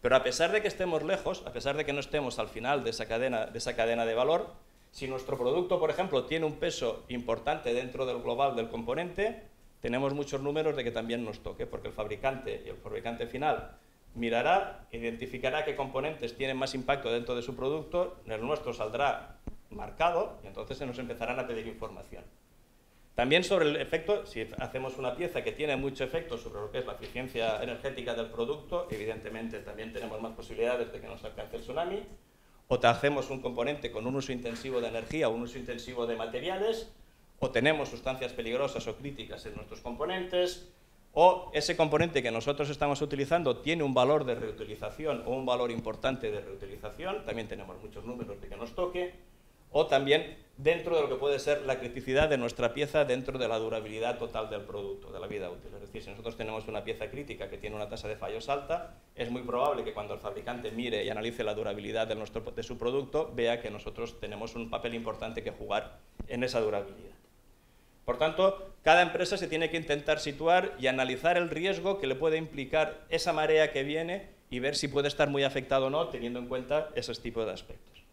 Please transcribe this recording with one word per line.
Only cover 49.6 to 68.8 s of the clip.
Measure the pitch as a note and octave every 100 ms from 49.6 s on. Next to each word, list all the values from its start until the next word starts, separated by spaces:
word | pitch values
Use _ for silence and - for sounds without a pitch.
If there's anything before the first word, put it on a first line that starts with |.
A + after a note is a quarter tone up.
| -
o | C#3+ D#3
también | C3+ C#3 D3+ E3 - - -
dentro | C#3+ E3 F3 E3
de |
lo | C#3+
que |
puede | C3 C#3 C#3
ser | C#3+ D3
la | C3+ B2
criticidad | B2 B2+ B2 C3 D#3
de | C#3
nuestra | A#2 - A#2+
pieza | B2 C#3+ D#3
dentro | C#3 B2+ B2+ C#3
de | A#2
la | A2+
durabilidad | A2 A2 G#2+ G#2+ A#2 A#2+
total | A2+ A2 A2
del | G#2
producto, | G2 G2+ G2 G2 -
de | F#2+
la | F#2+
vida | G#2 F2+
útil. | F2+ G#2+
Es | G2+
decir, | G2+ A2+
si | G#2
nosotros | G2+ A2+ A2+
tenemos | A2 A2 G#2+
una | G#2+
pieza | G2+ A2 G#2+
crítica | C3+ C#3+ A2 G2
que | G2
tiene | G#2 G#2+
una | G#2
tasa | A2+ G#2
de | G#2+
fallos | G2 A2 A2+
alta, | C#3+ C#3+ E3+ F3 - -
es | - A#2+
muy | B2
probable | A#2+ B2 C#3+ A#2+
que | A2
cuando | G#2+ G#2
el | G2+
fabricante | G#2+ G2 A2+ B2 A#2
mire | A2+ B2 G#2+
y | G2+
analice | G#2+ A2+ A#2
la | G#2+
durabilidad | G#2 A2 G2+ G2+ A2 A2
de, | A2
nuestro, | G#2 A2+
de | - -
su | G#2+ A#2
producto, | A#2 C3+ C3+ D3 D#3
vea | A#2+ A#2 A#2
que | A2+
nosotros | G#2 - G#2+ A2+ -
tenemos | G#2 G#2 A2+ A#2+
un | A2+
papel | A#2 A#2+
importante | A#2 A#2 A2 A2+ A2+
que | G#2+
jugar | G2+ G#2+ G2+ - - - - -
en | B2
esa | B2 B2
durabilidad. | G#2+ G#2 G2+ - - - - _ - - _ _ _ -
Por | - B2
tanto, | D#3 D#3+ F#3+ G3 - -